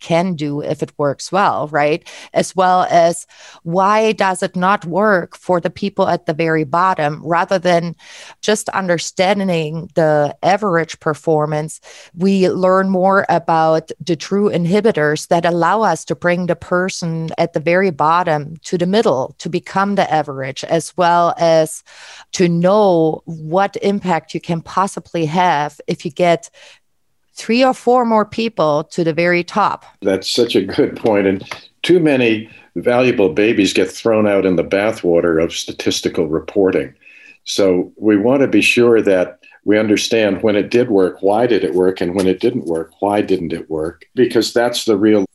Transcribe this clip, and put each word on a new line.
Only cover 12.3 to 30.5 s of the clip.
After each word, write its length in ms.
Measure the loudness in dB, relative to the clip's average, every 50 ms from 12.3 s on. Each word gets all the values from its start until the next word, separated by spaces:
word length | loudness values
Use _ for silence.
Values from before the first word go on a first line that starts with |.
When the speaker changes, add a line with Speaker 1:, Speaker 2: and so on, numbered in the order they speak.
| 2 2 2 0
Speaker 1:
learn 380 | 0 2 2 2 2 2 2 2
more 360 | 0 2 2 2 2 2 2 2
about 600 | 0 0 0 0 2 2 2 2 2 0 -2 -6 -12 -10 -4
the 120 | -4 -4
true 340 | -4 -4 -4 -2 0 0 0
inhibitors 800 | 0 0 0 0 0 2 2 2 2 2 0 0 0 -2 -2 0
that 180 | 0 2 2
allow 340 | 2 2 2 2 2 2 2
us 240 | 2 0 0 -2 -4
to 120 | -8 -6
bring 300 | -4 -2 -2 0 0 -2
the 100 | -4 -4
person 760 | -4 -4 -4 -2 -2 -2 -2 -4 -6 -6 -6 -6 -6 -6 -6 -4 -2
at 140 | -2 -2
the 80 | -2 -4
very 320 | 0 0 2 2 2 0
bottom 640 | 0 0 2 2 2 2 0 0 -2 -2 -4 -8 -14 -16 -10
to 120 | -6 -4
the 80 | -2 0
middle 500 | 0 2 2 2 2 0 0 -2 -6 -8 -12
to 100 | -10 -6
become 460 | -6 -6 -6 -4 -2 -2 -2 0 0
the 180 | 0 0 0
average, 520 | 0 -2 -2 -2 -6 -8 -8 -10 -10 -10 -6
as 300 | -2 -2 -2 -2 -4 -2
well 380 | 0 2 2 4 2 2 0 0 2
as 460 | 2 4 4 4 2 0 -4 -12 -20 _ -20 -20 -20 -20 -20 -20 -18 _
to 160 | -2 0 0 2
know 760 | 2 2 2 4 4 4 4 4 4 4 2 0 0 -4 -8
what 500 | -12 -14 -12 -8 -4 -2 0 0 -2 -2 -4
impact 540 | -2 -2 -2 -2 -2 -2 -2 -2 -4 -6 -10
you 60 | -8
can 200 | -6 -6 -6 -6
possibly 640 | -6 -6 -2 -2 -2 -2 -4 -10 -12 -8 -4 -4 -2
have 560 | -2 0 2 2 2 2 0 -2 -4 -8 -10 -8
if 180 | -8 -6 -6 -8
you 60 | -8
get 400 | -2 0 2 2 2 0 -2 -10 _ -20 -20 -20 -20 _ _ _ _ _ _ _ _ _ _ _ _
three 300 | -10 -4 0 2 2 2
or 80 | 2
four 320 | 0 0 0 2 2 2 2
more 200 | 2 2 0 0
people 580 | 0 -4 -4 -4 -4 -2 0 0 0 0 0
to 220 | -2 -4 -4 -2 -2
the 80 | 0
very 320 | 0 0 0 2 2 0 -2
top. 400 | -2 -2 0 0 0 -2 -4 -12 -18 _ -4
Speaker 2:
That's 260 | -2 0 0 -2 -2 -2
such 280 | 0 0 0 2